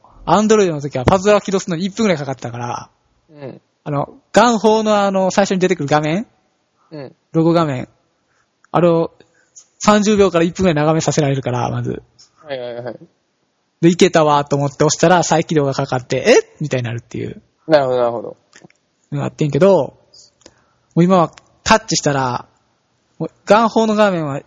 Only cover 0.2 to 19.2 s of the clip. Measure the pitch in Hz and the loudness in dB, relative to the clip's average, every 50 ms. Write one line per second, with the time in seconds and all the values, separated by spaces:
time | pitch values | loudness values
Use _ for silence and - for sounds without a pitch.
0.2 | - 147 165 202 220 208 220 214 196 175 156 147 139 143 - 131 123 123 190 196 | -2 0 2 2 4 4 4 4 2 2 0 -4 -6 -8 -6 -6 -2 0 0 2
1.2 | 185 208 208 202 - - 190 190 - - 175 160 190 196 190 - 226 202 170 143 | 2 2 2 2 2 -2 -4 -4 -4 -6 -6 -6 -6 -6 -4 -2 -2 -2 -2 -2
2.2 | 143 135 131 - - 123 117 120 120 120 110 - - - _ _ _ _ _ _ | -4 -8 -10 -10 -10 -12 -10 -10 -10 -10 -10 -10 -14 -16 _ _ _ _ _ _
3.2 | _ _ 156 147 139 123 - - _ _ _ _ - 156 147 139 - - - - | _ _ -20 -18 -18 -16 -18 -18 _ _ _ _ -10 -6 -6 -6 -6 -8 -10 -18
4.2 | _ _ - 196 226 247 233 208 - 220 214 220 214 214 214 202 202 196 196 190 | _ _ 2 2 4 4 2 2 2 2 2 2 2 0 0 0 0 0 0 0
5.2 | 190 185 - - 196 - 196 190 180 185 185 - 143 135 147 151 156 151 160 202 | 0 0 0 0 0 0 0 0 0 0 0 -2 -2 0 0 0 0 0 -4 -4
6.2 | 233 - _ _ _ _ _ _ _ _ _ _ _ _ 160 151 135 - - _ | -6 -10 _ _ _ _ _ _ _ _ _ _ _ _ -18 -16 -16 -16 -20 _
7.2 | _ _ - 165 160 170 165 170 165 151 131 123 - - _ _ _ _ _ _ | _ _ -2 0 2 2 2 2 0 -2 -4 -6 -10 -12 _ _ _ _ _ _
8.2 | _ _ _ _ _ _ _ _ _ _ - 156 165 175 165 165 165 - _ _ | _ _ _ _ _ _ _ _ _ _ -2 0 2 2 2 0 -2 -4 _ _
9.2 | _ _ _ _ _ _ _ - - _ _ - - 214 208 214 202 208 214 202 | _ _ _ _ _ _ _ -20 -20 _ _ -4 0 2 2 4 4 2 2 2
10.2 | 202 190 170 165 170 180 165 - 185 185 160 147 151 156 160 160 156 165 143 - | 2 2 2 0 0 0 0 0 0 0 2 2 2 0 0 0 0 -2 -2 -2
11.2 | 151 139 139 135 120 123 120 123 123 123 120 123 120 127 123 - - _ _ _ | -2 -2 -2 -2 -4 -4 -4 -4 -4 -4 -4 -6 -6 -6 -8 -10 -12 _ _ _
12.2 | _ _ _ _ - 151 139 127 123 120 117 120 120 123 107 - 165 - _ _ | _ _ _ _ -14 -12 -10 -10 -10 -10 -10 -12 -12 -12 -14 -16 -18 -20 _ _
13.2 | _ _ _ _ _ _ _ _ _ _ _ _ 165 170 180 170 196 175 - 170 | _ _ _ _ _ _ _ _ _ _ _ _ 2 2 4 4 4 4 4 2
14.2 | 156 151 147 147 143 - 147 139 143 139 - - 147 151 - - - 170 180 175 | 2 2 2 0 0 0 -2 -2 -2 -2 -2 0 0 0 0 2 2 4 4 4
15.2 | 151 - 165 156 175 - 165 151 143 135 135 - 139 - 135 127 127 - 139 127 | 2 2 0 0 0 0 0 0 0 0 -2 -4 -4 -4 -4 -6 -4 -4 -4 -2
16.2 | - 208 262 453 - _ _ - 156 143 143 127 120 113 117 117 - - - 117 | 2 2 2 2 2 _ _ -10 -6 -4 -4 -4 -4 -6 -8 -10 -12 -12 -10 -10
17.2 | 113 113 - 208 - _ _ _ _ - 160 147 135 127 127 123 120 120 120 110 | -10 -10 -12 -14 -20 _ _ _ _ 2 2 2 2 2 0 0 0 -2 -2 -4
18.2 | 104 - - _ _ _ _ _ - - _ _ _ _ _ _ _ _ 147 143 | -8 -12 -16 _ _ _ _ _ -20 -20 _ _ _ _ _ _ _ _ -8 -8